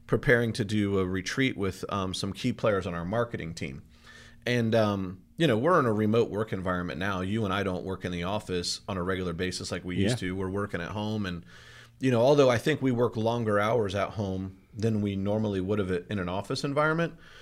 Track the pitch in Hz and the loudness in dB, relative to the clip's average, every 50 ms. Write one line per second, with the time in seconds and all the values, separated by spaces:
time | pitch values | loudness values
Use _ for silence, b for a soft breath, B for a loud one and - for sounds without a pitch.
0 | B - 135 110 - - 123 117 120 113 107 - 113 95 107 107 101 101 98 95 | B -2 -2 0 4 6 4 6 4 2 -2 -2 -2 0 0 2 2 2 2 2
1 | 95 92 95 95 90 - - - 135 131 113 - 98 95 92 - - - - 101 | 0 0 0 -4 -4 -4 -2 0 0 0 0 0 -4 -4 -4 -4 -6 -4 -4 -2
2 | 95 95 92 - - 101 95 - - 127 113 - - 113 104 95 90 95 85 85 | -2 -2 -4 -4 -6 -6 -6 -4 -4 -4 -4 0 0 2 2 2 0 -4 -6 -6
3 | 85 87 104 117 120 117 - 90 82 82 82 - - 73 65 73 - - B B | -4 -2 -2 -2 -2 -2 -4 -8 -8 -8 -8 -8 -8 -10 -10 -12 -16 -20 B B
4 | B B B B B B B B B - 123 123 117 110 110 113 110 104 101 98 | B B B B B B B B B -2 0 0 2 4 4 4 4 4 2 0
5 | 95 92 92 - - - - - 165 156 113 104 123 160 185 170 131 120 107 104 | -2 -4 -8 -12 -16 -12 -4 0 2 2 4 4 4 4 4 4 4 2 2 2
6 | 107 107 110 117 113 - 90 101 110 - - 95 90 92 90 90 90 87 64 71 | 2 4 4 4 2 2 0 -4 -4 -4 -4 -4 -2 -2 -2 -2 -2 -4 -4 -4
7 | 92 101 98 92 92 95 104 113 110 98 92 101 98 95 92 90 - 92 95 90 | -4 -4 -2 -2 -2 -2 -2 -2 -2 0 0 -2 -2 -2 -2 -4 -4 -6 -8 -6
8 | - 95 90 87 85 90 101 107 - - 92 90 87 - - - - - 101 95 | -6 -6 -4 -4 -4 -2 -4 -4 -4 -4 -4 -4 -2 -4 -6 -6 -6 -6 -4 -4
9 | 87 92 95 92 92 87 82 82 92 90 90 - 90 - 101 90 85 90 90 90 | -2 -2 -2 -2 -2 -4 -4 -2 -4 -4 -4 -6 -6 -6 -6 -6 -6 -4 -2 0
10 | 98 101 127 117 98 90 92 95 95 95 95 101 101 101 - 92 85 64 92 107 | 2 2 2 0 -2 -4 -4 -4 -4 -4 -2 -4 -4 -4 -4 -6 -6 -6 -6 -4
11 | 104 107 110 107 101 92 87 85 85 B B B B B B B B B B - | -4 -4 -2 -2 -4 -4 -6 -8 -10 B B B B B B B B B B -2
12 | - 131 123 113 117 135 147 147 139 127 120 110 - 165 151 - 131 135 123 117 | 0 2 4 6 6 6 8 8 8 6 6 4 2 0 0 2 2 2 2 4
13 | 123 113 - 113 107 113 120 120 117 107 104 101 101 107 123 123 107 98 92 101 | 2 0 0 0 0 0 0 0 0 2 2 2 4 4 2 2 0 0 0 -2
14 | 92 - - 110 104 95 95 95 95 95 95 - - _ - 113 104 113 110 104 | -2 -2 -2 -4 -2 -2 -2 -4 -4 -6 -8 -14 -20 _ -8 -2 0 0 2 2
15 | 104 101 98 98 95 101 101 110 110 107 101 95 92 92 107 104 101 90 92 87 | 0 0 0 0 0 0 0 0 0 0 0 0 0 0 0 0 0 0 0 -2
16 | - - 104 101 90 87 90 98 104 - 135 135 - 143 139 147 151 156 156 165 | -2 -4 -4 -4 -2 -2 -2 -4 -4 -4 -6 -4 -4 -2 0 0 2 2 2 0
17 | 165 156 - B B B B B | -2 -4 -4 B B B B B